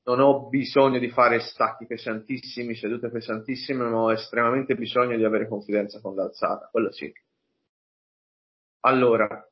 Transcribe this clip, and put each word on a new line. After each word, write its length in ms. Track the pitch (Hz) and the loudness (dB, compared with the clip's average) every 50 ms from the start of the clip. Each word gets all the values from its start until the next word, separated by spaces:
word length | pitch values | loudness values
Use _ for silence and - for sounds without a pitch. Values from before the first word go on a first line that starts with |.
| _ | _
Non 140 | 123 123 127 | -2 2 6
ho 280 | 139 143 139 - 117 113 | 6 6 6 4 0 -2
bisogno 520 | 127 139 120 - - 143 135 135 127 120 | -2 -2 -2 2 4 4 4 4 4 0
di 80 | 120 117 | -2 -2
fare 320 | - 131 123 117 117 113 | 2 4 4 4 4 2
stacchi 460 | - - - - 117 110 - - 113 | 0 -4 -2 -2 -2 -2 -2 -8 -10
pesantissimi, 880 | - 117 107 - 120 110 110 110 - 135 123 - - - 123 120 117 113 | -10 -10 -8 -6 -6 -8 -8 -8 -8 -10 -10 -10 -12 -10 -8 -8 -8 -8
sedute 320 | 113 - 107 117 117 120 117 | -6 -6 -6 -4 -4 -6 -6
pesantissime, 800 | 120 113 110 - 110 110 110 - 127 127 - - 135 127 120 117 | -6 -8 -6 -6 -8 -8 -6 -8 -8 -8 -6 -6 -4 -2 -2 0
ma 80 | 113 | 0
ho 160 | 113 113 113 | 2 2 2
estremamente 640 | 110 110 - - - 120 120 117 127 135 131 - 127 | 2 0 -2 -4 0 2 2 2 2 0 0 0 -2
bisogno 400 | 117 117 113 - 123 123 123 117 | -2 -2 0 0 2 2 2 2
di 80 | 113 110 | 2 2
avere 240 | 107 110 101 107 110 | 2 2 0 0 -2
confidenza 500 | 110 101 104 - 104 104 95 - - 107 | -6 -8 -4 -2 -2 -2 -2 -2 -8 -12
con 140 | - 95 98 | -12 -8 -6
l'alzata, 540 | 95 92 - - - - 82 - - - - | -4 -4 -4 -4 -4 -2 -2 -2 -4 -8 -4
quello 220 | - 113 107 - | -2 -2 -2 -2
sì. 200 | - - 73 73 - _ _ _ _ _ _ _ _ _ _ _ _ _ _ _ _ _ _ _ _ _ _ _ _ _ _ _ _ _ _ _ _ _ | -4 -8 -12 -14 -14 _ _ _ _ _ _ _ _ _ _ _ _ _ _ _ _ _ _ _ _ _ _ _ _ _ _ _ _ _ _ _ _ _
Allora, 640 | - 127 131 127 127 120 113 110 107 107 - - - _ | 2 2 4 4 4 4 4 4 2 0 -2 -8 -14 _